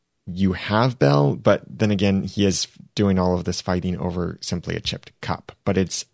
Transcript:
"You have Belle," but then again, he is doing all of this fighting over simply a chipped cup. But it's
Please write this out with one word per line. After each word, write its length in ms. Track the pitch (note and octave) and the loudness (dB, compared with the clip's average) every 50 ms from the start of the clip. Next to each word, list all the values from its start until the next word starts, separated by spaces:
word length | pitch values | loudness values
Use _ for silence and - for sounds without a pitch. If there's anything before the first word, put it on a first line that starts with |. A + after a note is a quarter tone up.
| _ _ _ _ _ | _ _ _ _ _
"You 280 | - E2+ F#2 G2 F#2+ F2 | -8 -2 0 0 0 0
have 440 | - - - G#2 A2 B2 C3 A#2 | -2 -2 -2 0 2 2 2 2
Belle," 380 | - D3 C#3 C#3+ C#3+ C#3+ C#3 - | 2 2 4 4 4 4 2 0
but 260 | - - A2 G2 - - - | 2 2 2 2 2 0 -8
then 220 | - - A2+ G#2 | -4 -2 0 0
again, 320 | G#2 F#2+ G#2 G2 F#2+ G2 F#2 | 2 2 2 2 2 0 -2
he 200 | F#2+ - G2+ G2+ | -2 0 0 2
is 220 | F#2+ E2+ - - - - - - - - | 2 2 0 -4 -6 -10 -18 -20 -8 -2
doing 240 | - G#2 G2 F#2+ F#2 | 0 2 2 4 4
all 160 | F2+ F2+ F2+ | 2 2 2
of 60 | F2+ F2 | 0 -2
this 180 | F2+ F2 - | -4 -6 -4
fighting 340 | - F#2 F#2 F2+ E2 F2+ F2 | -2 -2 -2 -2 -2 -4 -4
over 420 | D2+ E2 F2+ F2 F2+ E2+ E2+ - - | -4 -4 -4 -4 -4 -4 -6 -6 -8
simply 340 | - - F#2 E2+ - F2 - | -8 -6 -6 -6 -6 -6 -8
a 40 | - | -8
chipped 300 | - - - - - - - _ | -6 -8 -10 -10 -12 -18 -20 _
cup. 300 | - - E2+ - - - - _ - | -8 -6 -6 -6 -8 -14 -20 _ -2
But 140 | G#2 F#2 | 0 0
it's 280 | G2 F#2 E2 - - - _ | 2 0 0 -2 -6 -6 _